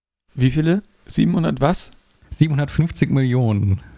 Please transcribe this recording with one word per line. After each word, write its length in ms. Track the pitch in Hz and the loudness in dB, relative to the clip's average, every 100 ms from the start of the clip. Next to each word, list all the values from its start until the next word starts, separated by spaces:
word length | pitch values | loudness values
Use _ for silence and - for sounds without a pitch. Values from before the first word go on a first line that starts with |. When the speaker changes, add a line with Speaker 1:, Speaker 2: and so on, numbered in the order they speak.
| _ _ _ | _ _ _
Speaker 1:
Wie 160 | - 131 | 0 0
viele? 320 | 139 160 190 - _ - | 2 0 0 -4 _ -8
Siebenhundert 560 | - 170 175 160 135 | -2 0 0 -2 0
was? 300 | 139 190 - - _ _ - | 0 0 -6 -20 _ _ -8
Speaker 2:
Siebenhundertfünfzig 800 | - 156 143 143 - 165 - - | 0 0 0 -2 -2 -2 0 -2
Millionen. 720 | 135 127 123 117 101 98 95 - | 0 0 2 0 0 0 -2 -4